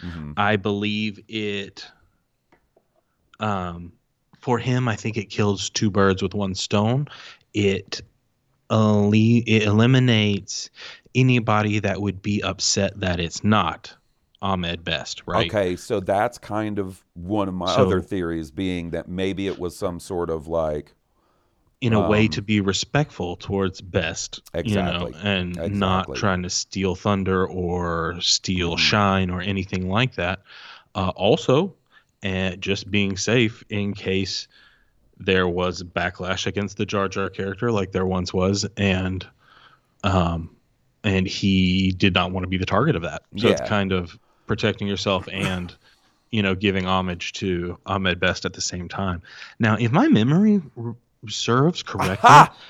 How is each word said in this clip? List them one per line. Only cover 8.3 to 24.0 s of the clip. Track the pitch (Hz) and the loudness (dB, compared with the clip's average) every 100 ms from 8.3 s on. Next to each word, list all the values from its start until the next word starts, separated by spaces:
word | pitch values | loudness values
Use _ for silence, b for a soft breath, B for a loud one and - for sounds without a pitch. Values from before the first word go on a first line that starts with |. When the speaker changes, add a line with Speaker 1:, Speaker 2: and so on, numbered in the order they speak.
| _ _ _ _ | _ _ _ _
Speaker 2:
ele-, | 110 107 104 104 | 4 4 4 4
it | 107 110 117 113 110 | 6 6 4 4 4
eliminates | 104 107 117 131 127 110 104 98 92 - - B B B B 127 | 4 4 6 6 6 4 2 0 -4 -12 -12 B B B B 2
anybody | 127 123 113 107 107 104 | 4 4 4 2 2 0
that | 98 95 | 0 -2
would | 101 95 | -4 -4
be | - 104 | -4 -2
upset | 92 95 - - 98 98 | -4 -4 -2 0 0 -2
that | 92 87 | -4 -2
it's | 85 - 104 | -4 -4 2
not | 107 85 76 - - _ _ _ _ | 2 2 -4 -14 -20 _ _ _ _
Ahmed | 98 92 87 87 | -4 -4 -4 -6
Best, | 82 80 - - - | -4 -4 -6 -12 -4
right? | 87 82 | -2 0
Speaker 1:
Okay, | 107 92 90 | 0 0 -2
so | - 107 | -4 -4
that's | 95 98 117 - | 0 0 0 -4
kind | - 104 107 101 | -8 -6 -4 -4
of | 95 95 _ | -6 -8 _
one | - 87 107 98 | -14 -4 -2 -2
of | |
my | 92 87 | -2 -2
Speaker 2:
So | 107 | 0
Speaker 1:
other | 95 92 | 0 -2
theories, | 90 101 85 82 78 | -2 -4 -4 -4 -8
being | 69 95 90 85 | -6 -4 -4 -6
that | 82 - | -8 -8
maybe | 90 95 95 98 | -4 -2 -2 -4
it | - | -4
was | 87 - | -6 -6
some | 95 87 | -6 -6
sort | - 90 85 | -8 -6 -4
of, | 80 73 | -4 -4
like, | 82 78 76 - _ _ _ _ _ _ _ _ _ | -2 -2 -4 -8 _ _ _ _ _ _ _ _ _
Speaker 2:
in | 123 | 2
a | 110 90 | 2 4
way | 104 110 | 4 4
Speaker 1:
um, | |
Speaker 2:
to | 113 | 0
be | 101 110 | 0 0
respectful | 98 95 - 143 151 - 90 87 | 2 -2 -2 -2 -2 -4 -6 -6
towards | - 98 95 92 | -4 -2 -2 -4
Best, | 95 95 | -4 -2